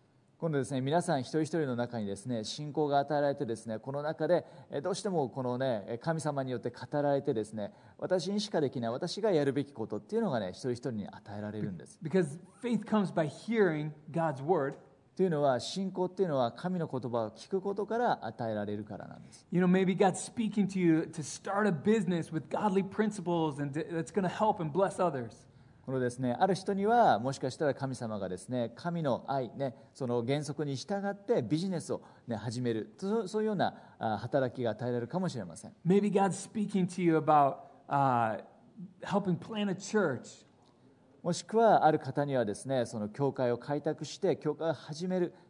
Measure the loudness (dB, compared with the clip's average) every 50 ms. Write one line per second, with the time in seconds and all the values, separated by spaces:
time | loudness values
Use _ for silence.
0 | _ _ _ _ _ _ _ _ -2 0 2 0 0 0 -2 -2 0 2 2 2
1 | 2 2 0 0 0 0 0 0 0 0 0 0 0 0 0 -2 -2 -2 -4 -4
2 | -4 -4 -6 -6 -4 -4 -4 -4 -4 -6 -8 -8 -10 -4 -2 0 0 4 4 2
3 | 2 2 2 2 2 2 0 0 -2 -4 -4 -6 -6 -6 -8 -6 -6 -6 -6 -4
4 | -4 -4 -2 -2 2 4 4 2 2 -2 -10 -20 -14 -8 -6 -4 -2 -2 -2 -2
5 | -2 -2 0 0 0 0 -2 -4 -2 -2 -2 0 0 0 0 -2 -4 -6 -8 -4
6 | -2 -2 -2 0 -2 -2 -2 -2 -2 -2 -4 -4 -4 -6 -6 -8 -8 -4 -2 0
7 | 2 2 2 2 2 0 0 -2 -2 -4 -6 -8 -8 -8 -10 -16 -20 -20 -12 -10
8 | -2 0 0 0 0 -2 -2 -2 -2 -2 0 0 0 0 0 -2 -2 -2 -2 -4
9 | -4 -6 -4 -2 0 2 4 4 4 2 2 0 -2 -4 -6 -8 -6 -6 -6 -6
10 | -6 -4 -2 -2 0 0 0 0 -2 -4 -6 -6 -4 -4 -4 -2 -4 -4 -4 -4
11 | -6 -8 -12 -16 -14 -12 -10 -8 -6 -6 -6 -4 -6 -6 -6 -8 -12 -16 -16 _
12 | -6 0 2 2 2 0 -4 -10 -14 -20 -14 -8 -2 -2 -2 -2 0 0 2 2
13 | 2 2 0 0 0 0 -4 -8 -6 -2 2 4 4 4 2 0 -4 -6 -8 -10
14 | -14 -6 -2 0 0 0 -2 -2 0 2 2 2 2 0 -4 -8 -14 -20 -20 _
15 | _ _ _ 0 2 2 4 4 4 4 4 2 0 -4 -4 -4 -4 -2 -2 -2
16 | -2 -2 0 0 0 2 2 2 2 2 0 -4 -4 -2 -2 -2 -2 -2 -4 -4
17 | -2 -2 0 0 -2 -2 -6 -12 -6 -4 -4 -2 -2 -2 -2 -2 -2 -2 0 2
18 | 2 2 2 0 -2 -6 -6 -4 -2 -2 -2 -2 -2 -2 -4 -6 -6 -8 -10 -10
19 | -12 -12 -16 -16 -18 -20 -20 -20 -10 _ 2 4 4 6 6 6 4 2 4 4
20 | 4 4 4 0 -6 -8 -4 -4 -4 0 2 0 0 2 2 2 4 4 4 4
21 | 2 -2 -6 -8 -8 -8 -10 -10 -6 -2 0 2 2 2 2 2 4 4 4 4
22 | 2 0 0 -2 -2 -4 -6 -6 -4 -4 -2 0 0 2 2 0 0 0 -2 -2
23 | 0 0 -2 -4 -2 -2 0 0 0 0 -2 -4 -6 -4 -4 -6 -6 -4 -4 -6
24 | -6 -2 -2 -2 0 0 0 2 2 2 2 0 -2 -2 2 2 2 2 2 2
25 | 0 0 0 -2 -6 -8 -12 -16 -20 -20 -20 -20 -20 -20 -20 -14 -8 -4 -2 0
26 | 0 0 0 0 0 0 2 4 4 4 4 2 -2 -2 -2 0 2 4 6 6
27 | 8 6 6 4 2 -2 -2 -2 -4 -4 -2 0 0 0 2 0 -4 -6 -4 -6
28 | -6 -6 -4 -4 -4 -4 -6 -8 -6 -4 -2 -2 -2 -4 -6 -8 -6 -4 -4 -2
29 | 0 0 0 0 -2 -2 -2 -2 -2 -4 -4 -4 -6 -6 -6 -10 -16 -20 _ -6
30 | -4 -2 0 0 0 0 0 -2 -2 -4 -6 -4 -4 -4 -4 -6 -6 -6 -4 -4
31 | -4 -4 -6 -4 -2 0 0 0 2 0 0 0 0 -2 -2 -4 -4 -4 -6 -6
32 | -6 -12 -20 -16 _ -8 -6 -4 -4 -4 -4 -2 -2 0 0 -2 -4 -6 -10 -8
33 | -4 -2 -2 -2 -2 -2 -2 -2 0 0 0 0 0 0 -2 -6 -14 -20 -8 -4
34 | -2 -2 -2 -2 -2 0 2 2 2 2 0 -2 -2 -2 -2 -2 -2 -2 -2 -2
35 | -4 -4 -2 -2 -2 -2 -4 -6 -8 -8 -12 -14 -16 -18 -16 _ 2 4 6 6
36 | 4 4 4 4 4 2 0 -2 -8 -8 -4 -4 -2 0 2 2 2 0 0 2
37 | 4 4 4 4 6 6 6 6 6 6 2 -2 -10 -18 -20 -20 -6 -2 2 4
38 | 4 4 4 4 2 2 0 -4 -8 -14 -20 -20 -20 -20 -16 -16 -16 -16 -14 -12
39 | -6 -2 0 0 2 2 0 -2 -2 -6 -4 -2 -2 -2 -2 -4 -4 0 2 2
40 | 2 2 0 -4 -8 -12 -18 -20 -20 _ _ _ _ _ _ _ -20 -20 _ _
41 | _ _ -20 -6 -4 -2 -2 -2 -4 0 4 6 8 8 8 8 8 6 6 4
42 | 0 -2 -2 0 0 2 2 2 2 2 -2 -4 -4 -2 0 0 0 -2 -2 -4
43 | -6 -4 -2 0 0 0 0 0 0 0 0 0 -2 -4 -4 -2 -2 -2 -4 -4
44 | -8 -10 -6 -2 0 0 0 0 -2 -4 -2 0 -2 -2 -2 -4 -8 -12 -8 -6
45 | -4 -2 0 0 0 0 -2 -10 -20